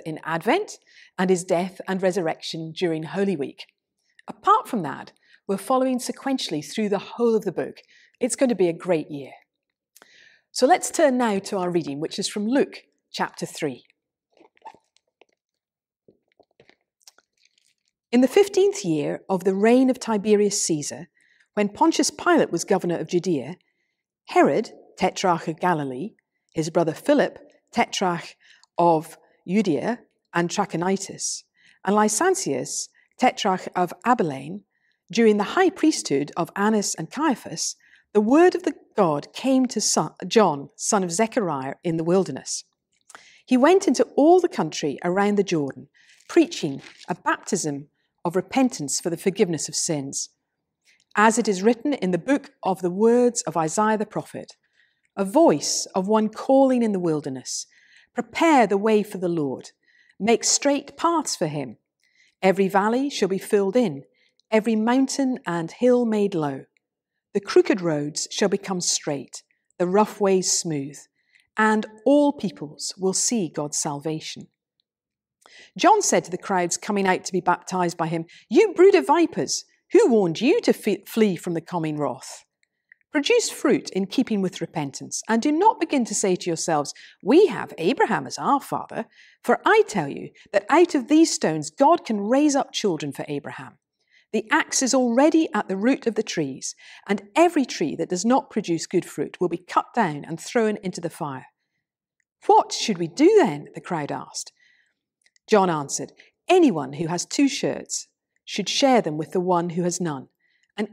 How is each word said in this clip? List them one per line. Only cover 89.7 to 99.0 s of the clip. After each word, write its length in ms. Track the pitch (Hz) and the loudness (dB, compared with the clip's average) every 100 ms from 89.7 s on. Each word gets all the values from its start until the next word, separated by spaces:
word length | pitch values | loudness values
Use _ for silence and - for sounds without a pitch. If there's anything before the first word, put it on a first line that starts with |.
| 440 415 | 4 4
tell 220 | 196 143 | -2 -4
you 220 | - 147 - _ | -6 -12 -16 _
that 140 | 156 - | -2 2
out 280 | 294 339 302 | 4 4 2
of 120 | 226 | 4
these 240 | 311 320 | 4 4
stones 380 | - 202 156 147 | 2 -2 -2 -6
God 340 | - 277 339 | 2 4 4
can 160 | - 214 | 0 -4
raise 380 | 202 269 302 269 | 0 2 2 2
up 160 | - | -2
children 400 | - 208 156 151 | -4 -2 -2 -6
for 100 | 131 151 | -8 -8
Abraham. 480 | 143 131 127 127 - _ _ _ _ _ | -8 -8 -14 -16 -20 _ _ _ _ _
The 160 | 220 - | -6 -2
axe 320 | 302 - - | -2 0 -2
is 120 | 254 | 0
already 600 | 262 254 233 302 320 320 | 2 2 4 4 4 0
at 140 | 208 - | -2 -4
the 80 | 190 | -2
root 320 | 226 277 233 | 0 0 -2
of 80 | 214 | -4
the 80 | |
trees, 500 | 220 - 139 135 - - - - - | -4 -4 -4 -6 -12 -14 -18 -16 -4
and 240 | 202 - 302 | -4 -2 2
every 300 | 349 330 254 | 4 4 -2
tree 320 | - 147 156 | -2 -4 -4
that 100 | 165 | -4
does 160 | 180 | -2
not 260 | 226 262 - | 2 0 0
produce 380 | 220 180 165 - | -4 -2 -4 -2
good 160 | 180 | -4